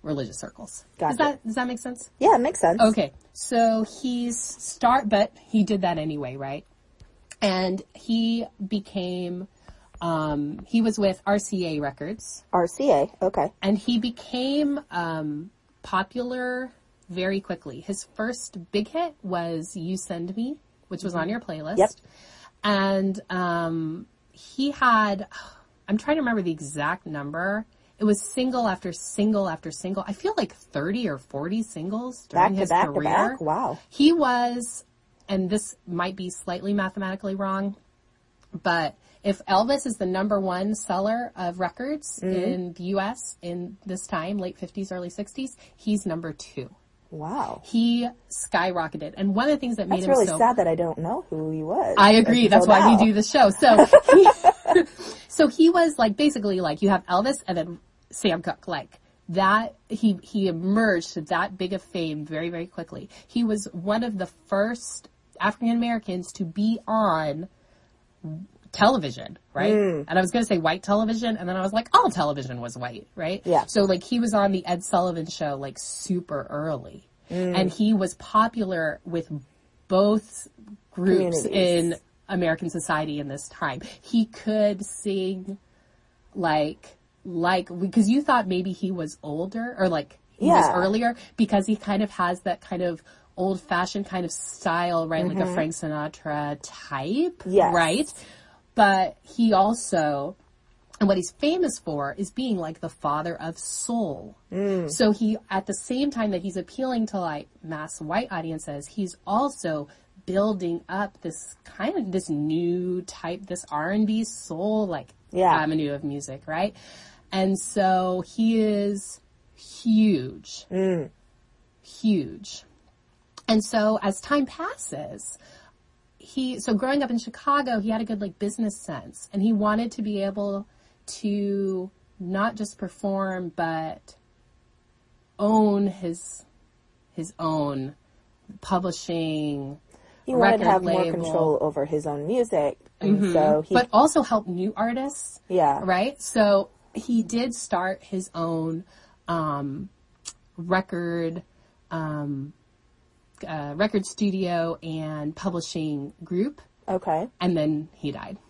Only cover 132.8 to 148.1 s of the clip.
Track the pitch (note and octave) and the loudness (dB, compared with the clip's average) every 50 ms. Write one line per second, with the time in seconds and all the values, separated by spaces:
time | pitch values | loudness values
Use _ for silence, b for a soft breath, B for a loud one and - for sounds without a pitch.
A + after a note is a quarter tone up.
132.8 | G3+ F3+ - - - G3 G3 G3 G3 F#3+ F#3 F#3 F3+ E3+ - - E3 E3 E3 D#3+ | -10 -10 -10 -6 -4 -4 -2 -2 -2 -4 -4 -6 -8 -8 -6 -4 -4 -2 -2 -4
133.8 | D#3+ D#3+ - - _ - - _ _ _ _ _ _ _ _ _ _ _ _ _ | -6 -8 -10 -14 _ -20 -20 _ _ _ _ _ _ _ _ _ _ _ _ _
134.8 | _ _ _ _ _ _ _ _ _ _ _ - G#3 G#3 A3 A3 G#3+ G#3 G3+ G3+ | _ _ _ _ _ _ _ _ _ _ _ 0 2 4 6 6 6 6 4 2
135.8 | G3+ G3 F3+ F#3+ F#3 E3+ E3 E3+ - - - - - _ _ _ _ _ _ _ | 2 0 -2 -4 -6 -6 -6 -6 -10 -16 -18 -18 -20 _ _ _ _ _ _ _
136.8 | _ _ _ _ _ _ _ - D#3+ F3+ - - E3 D#3+ D#3+ D#3 D3 C#3+ C#3 C3+ | _ _ _ _ _ _ _ -10 -10 -10 -8 -6 -4 -2 0 0 0 -2 -2 -4
137.8 | C3 C#3 - _ _ _ _ _ _ _ _ _ _ - - - - - F#3+ F3 | -6 -8 -10 _ _ _ _ _ _ _ _ _ _ -20 -20 -16 -4 -2 -2 0
138.8 | F#3 F3+ E3+ - - - E3+ E3 E3 D#3+ D#3 D3+ D3+ D3 C#3+ C#3+ C#3 C3+ C#3+ - | 0 -2 -6 -6 -6 -6 -4 -2 -2 -2 -2 -2 -4 -4 -4 -6 -8 -10 -12 -14
139.8 | _ b b b b b b b b - C4 B3 A3+ A3+ A3+ G#3 F#3+ G#3+ G3 F#3 | _ b b b b b b b b -2 2 4 6 6 4 4 4 4 4 6
140.8 | F3+ E3+ - F#3 F3+ E3 E3 F3 E3 D#3+ D#3+ E3+ D#3+ D#3 D3+ - - D3+ D3 D3+ | 4 4 4 2 2 0 0 -2 -2 0 0 2 2 4 2 2 0 -2 0 -2
141.8 | C#3+ D3+ D#3+ D3+ D3+ D#3 D3 C#3+ D3 E3 A#3 B3+ A#3+ A3+ - D#3+ D3 C#3 - _ | -4 -2 -2 -2 -2 -4 -6 -4 -4 -2 0 0 0 0 0 0 0 0 -4 _
142.8 | _ - _ _ G3+ G3 G#3 G3 G3+ F#3 E3+ D#3+ D3+ D3+ D3+ D#3 D#3+ - F#3+ B3 | _ -20 _ _ 2 2 4 4 4 2 4 4 6 6 4 2 2 2 2 2
143.8 | B3 - - A3 C#4+ D#4 - D#4 A#3 - A#3+ G#3+ G#3 F3+ F3 F3+ F#3 G#3+ - - | 2 6 6 6 6 6 4 2 2 2 0 -2 0 -2 -4 -4 -4 -4 -2 -2
144.8 | A3 A#3 A#3+ C4 C4 C#4+ - - - - - - _ _ F3+ F3+ D#3 C#3+ - - | -2 -2 -2 -4 -4 -6 -6 -10 -14 -14 -16 -20 _ _ 2 4 4 4 2 2
145.8 | F#3+ F#3 F3+ F#3 G#3 C4+ C#4 - - - - A#3 G#3+ G3+ G3+ G3 G3+ - _ _ | 0 0 2 2 0 -2 -4 -8 -12 -2 2 2 4 6 4 4 2 -2 _ _
146.8 | _ _ _ A3+ - - A#3+ A3+ G#3+ - A#3 A#3 B3 B3+ A#3 - - - G#3+ F3 | _ _ _ -12 -4 0 0 0 0 0 -2 -2 -2 -2 -6 -8 -6 -2 -2 -2
147.8 | F3+ F#3+ F#3+ - - - | 0 -2 -4 -6 -10 -8